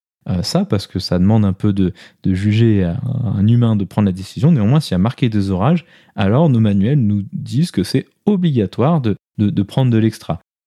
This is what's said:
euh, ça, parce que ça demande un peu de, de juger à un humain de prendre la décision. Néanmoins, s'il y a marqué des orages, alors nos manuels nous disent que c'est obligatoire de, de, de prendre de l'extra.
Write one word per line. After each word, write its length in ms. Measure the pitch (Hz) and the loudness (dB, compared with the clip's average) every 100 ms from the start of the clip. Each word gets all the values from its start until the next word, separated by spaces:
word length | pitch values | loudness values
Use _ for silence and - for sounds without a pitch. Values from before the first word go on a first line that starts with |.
| _ _ - | _ _ -6
euh, 140 | 90 | -6
ça, 220 | - 170 196 | -2 -2 -2
parce 200 | 101 - | -4 -4
que 140 | 95 | -8
ça 180 | - 90 | -4 0
demande 260 | 95 110 | 2 2
un 100 | 101 | 0
peu 200 | 92 107 | 0 -2
de, 180 | 98 92 - - _ | 0 -2 -4 -16 _
de 120 | 95 92 | -4 -2
juger 480 | 104 107 117 104 | 0 2 2 2
à 160 | 87 85 | 0 -4
un 440 | - - 98 98 104 | -6 -4 -4 0 2
humain 280 | 120 117 107 | 2 2 0
de 80 | |
prendre 220 | 95 - 101 | -2 0 0
la 60 | |
décision. 400 | 92 95 - 147 | -2 -8 -2 2
Néanmoins, 280 | 151 101 151 | 2 2 0
s'il 120 | - | 0
y 40 | 90 | 0
a 40 | |
marqué 280 | 104 - 123 | -2 -2 -2
des 220 | 107 98 | 0 -2
orages, 360 | 92 117 175 - - _ - | 0 0 0 -4 -20 _ -4
alors 340 | 98 120 170 | 0 2 2
nos 100 | 117 | 2
manuels 400 | 110 101 104 147 | 2 2 0 0
nous 240 | 104 101 101 | 0 -2 -4
disent 380 | - 110 113 175 | -10 -6 -4 -2
que 120 | - | -4
c'est 220 | - 135 - _ - | -2 -4 -4 _ -2
obligatoire 720 | 202 175 127 95 - 131 170 | 0 0 0 0 0 0 2
de, 140 | 117 95 _ - | 0 -4 _ -2
de, 100 | 104 | 0
de 140 | 95 | 0
prendre 280 | 101 - 131 | -2 0 2
de 60 | 113 | 2
l'extra. 420 | 110 - - - _ _ | 0 -2 -8 -10 _ _